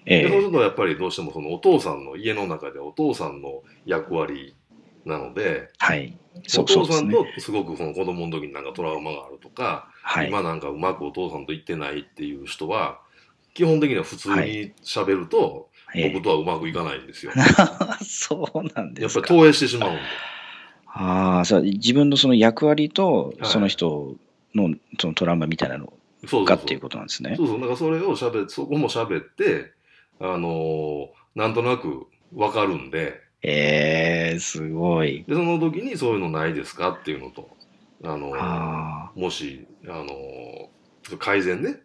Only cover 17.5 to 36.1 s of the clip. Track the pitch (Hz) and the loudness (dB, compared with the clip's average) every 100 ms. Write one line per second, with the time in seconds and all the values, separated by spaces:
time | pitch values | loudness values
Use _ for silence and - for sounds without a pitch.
17.5 | - 175 - 196 - 196 - - 147 147 | 8 6 4 -6 -6 -8 -8 -4 -4 -4
18.5 | 160 151 - 90 - 107 113 - 170 156 | -4 -6 -8 -8 -6 -2 -2 6 10 10
19.5 | 147 127 120 95 80 - - - - - | 10 2 0 -2 -2 -6 -10 -12 -14 -16
20.5 | - - - - - 92 92 92 90 87 | -18 -20 -20 -14 -6 0 2 4 4 6
21.5 | 95 95 98 113 135 147 139 135 120 113 | 4 4 2 4 6 6 6 6 8 6
22.5 | 113 151 151 147 185 190 113 67 - 117 | 6 4 4 2 2 4 4 0 -6 0
23.5 | 107 98 - 85 73 69 62 _ _ _ | 2 2 2 0 -2 -6 -12 _ _ _
24.5 | 107 87 76 _ - 85 78 85 85 80 | 0 2 0 _ -6 -4 0 2 2 0
25.5 | 82 67 67 69 _ _ _ - 120 92 | -2 -4 -4 -10 _ _ _ -2 2 4
26.5 | 90 - 64 67 - - - - - 139 | 2 2 -6 -6 -10 -10 -8 -6 -2 0
27.5 | 110 123 123 160 160 190 117 123 110 95 | 0 -2 0 0 0 0 0 0 -2 -4
28.5 | - 139 147 123 117 110 87 - - 196 | -6 -2 0 0 0 -2 -4 -6 0 2
29.5 | 78 - _ _ _ _ - 92 90 85 | 2 -4 _ _ _ _ -8 -4 -2 -2
30.5 | 80 80 78 78 73 71 _ _ 107 110 | -2 -2 -2 -2 -6 -8 _ _ -2 0
31.5 | 117 120 123 85 67 - _ _ 87 104 | 0 0 -2 -4 -8 -12 _ _ -2 0
32.5 | 110 101 78 65 80 71 - _ _ 80 | 2 0 -2 -4 -6 -6 -8 _ _ -2
33.5 | 73 73 76 76 80 82 82 82 85 - | 0 2 2 2 2 2 0 -2 -2 -6
34.5 | 78 78 80 87 82 80 76 - 156 170 | -8 -6 -2 0 2 0 -2 -4 -2 0
35.5 | 170 165 160 262 190 123 | 0 0 -2 -6 -2 0